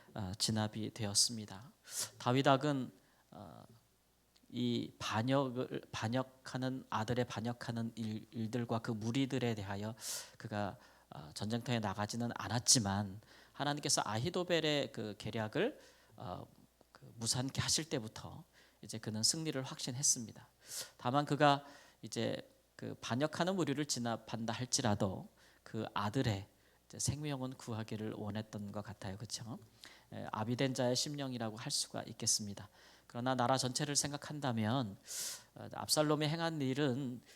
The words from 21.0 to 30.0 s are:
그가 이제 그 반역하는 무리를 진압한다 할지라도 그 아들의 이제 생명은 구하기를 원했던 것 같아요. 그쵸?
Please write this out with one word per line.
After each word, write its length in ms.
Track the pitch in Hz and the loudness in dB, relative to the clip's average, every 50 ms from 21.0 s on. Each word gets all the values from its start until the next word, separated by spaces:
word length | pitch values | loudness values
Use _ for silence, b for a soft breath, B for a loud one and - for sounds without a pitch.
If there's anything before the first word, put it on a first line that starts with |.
| - 123 127 139 147 | -2 2 2 2 2
그가 380 | 143 147 135 151 143 143 139 - B B B B B B B B | 2 4 8 8 8 8 6 4 B B B B B B B B
이제 440 | 107 - 120 113 113 - - - - - _ _ _ _ | -8 -2 -2 0 0 0 -4 -6 -10 -18 _ _ _ _
그 180 | - 113 110 107 - | -10 -10 -8 -8 -6
반역하는 540 | - - - 131 147 151 - - 170 180 196 | -4 -2 0 2 2 2 2 2 0 2 2
무리를 280 | 185 160 139 135 139 151 | 2 2 2 2 0 0
진압한다 680 | - - 127 120 120 113 110 - - - 113 113 113 110 | 0 -2 -2 0 -2 -2 -2 -4 -6 -6 -4 -2 -2 -2
할지라도 760 | 110 127 - - - 127 110 104 - 110 98 92 - - - - B B B B B B | -2 -2 0 0 2 4 4 4 4 4 2 0 -2 -8 -10 -14 B B B B B B
그 240 | - - 113 107 - - | -8 -6 -6 -4 -2 -2
아들의 520 | 92 101 107 104 135 131 120 101 95 101 - _ b b b b b b | 0 0 0 2 2 2 2 2 0 -2 -8 _ b b b b b b
이제 140 | - - 107 | -12 -6 -2
생명은 560 | - - 135 143 151 151 143 131 127 131 131 | 0 0 0 0 -2 -4 -4 -4 -6 -6 -8
구하기를 580 | - - - 113 107 110 - 113 104 107 110 104 | -8 -8 -6 -4 -4 -4 -4 -4 -4 -4 -4 -6
원했던 560 | - 107 101 101 110 107 - - 107 104 101 | -4 -6 -4 -4 -4 -4 -6 -6 -8 -8 -6
것 120 | 101 104 101 | -6 -8 -8
같아요. 340 | - 98 - - 101 92 107 | -8 -10 -10 -8 -8 -8 -8
그쵸? 400 | 113 - - - 117 113 131 226 - - B B B B B B | -8 -8 -8 -8 -8 -8 -10 -10 -12 -16 B B B B B B